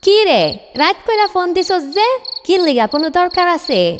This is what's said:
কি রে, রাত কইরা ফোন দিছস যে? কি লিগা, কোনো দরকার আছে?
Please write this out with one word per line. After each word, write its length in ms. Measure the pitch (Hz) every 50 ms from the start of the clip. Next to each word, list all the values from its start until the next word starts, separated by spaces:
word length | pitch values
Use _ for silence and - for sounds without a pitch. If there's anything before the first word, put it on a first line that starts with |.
কি 220 | - - 392 427 440
রে, 180 | 392 302 220 170 151 - 202 - - -
রাত 200 | 233 285 330 392 - -
কইরা 200 | - 453 415 415
ফোন 260 | 392 - 370 359 359
দিছস 300 | 349 349 359 - 392 359
যে? 240 | 302 277 285 381 427 466 523 508 - - - - -
কি 140 | - 349 381
লিগা, 280 | 359 320 285 240 226
কোনো 220 | 214 - 294 311 320
দরকার 400 | - 349 359 359 359 370 359 349
আছে? 520 | 349 311 - - 277 196 180 170 170